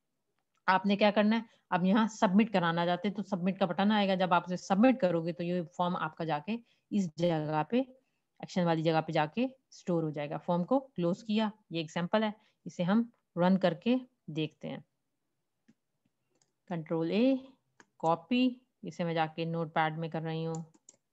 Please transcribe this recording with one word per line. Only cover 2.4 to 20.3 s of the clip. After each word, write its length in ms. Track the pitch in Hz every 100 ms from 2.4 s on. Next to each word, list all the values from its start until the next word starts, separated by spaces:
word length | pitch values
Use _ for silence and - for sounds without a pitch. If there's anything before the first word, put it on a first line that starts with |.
| 220
कराना 320 | 185 170 170 170
चाहते 220 | 175 202
हैं 60 | 196
तो 60 |
सबमिट 340 | - 185 190 185
का 80 | 185
बटन 260 | 175 202
आएगा। 220 | 214 190 185
जब 180 | 180
आप 100 | 175 175
उसे 100 | 180
सबमिट 440 | - 190 262 233
करोगे 320 | 180 170 165
तो 120 | 170
ये 180 | 175 180 160 -
फॉर्म 200 | 180 180
आपका 260 | 156 -
जाके 340 | 160 151 202 233 - _ _
इस 180 | 208 180 -
जगह 440 | 175 156 151 156 151
पे, 80 | 247 269 - _ _ _ -
एक्शन 240 | - 185
वाली 180 | 170 160
जगह 180 | 160 160
पे 120 | 160
जाके 360 | 156 156 226 254 - _
स्टोर 320 | - - 170
हो 60 | 156
जाएगा। 280 | 147 147 156
फॉर्म 260 | - 175
को 140 | 175 269
क्लोज 420 | 269 - 170 190
किया, 280 | - 214 214 - _
ये 80 | 165
एग्जांपल 440 | 156 170 175 214
है, 100 | 214 202 _ _ 175
इसे 160 | -
हम 280 | 175 220 233 _ _ 170
रन 180 | 180 190
करके 400 | 180 165 233 254 254 _ -
देखते 360 | 156 151 - -
हैं। 160 | 135 - _ _ _ _ _ _ _ _ _ _ _ _ _ _ _ _ _ -
कंट्रोल 400 | 170 156 165 165
A, 260 | 196 262 262 - _ _ - _ -
कॉपी, 640 | 165 170 - 247 254 247 _ _
इसे 200 | 180 -
मैं 100 | 170
जाके 300 | 165 160 165 165
नोटपैड 500 | 165 160 165 156 160
में 120 | 165
कर 120 | 160
रही 220 | 160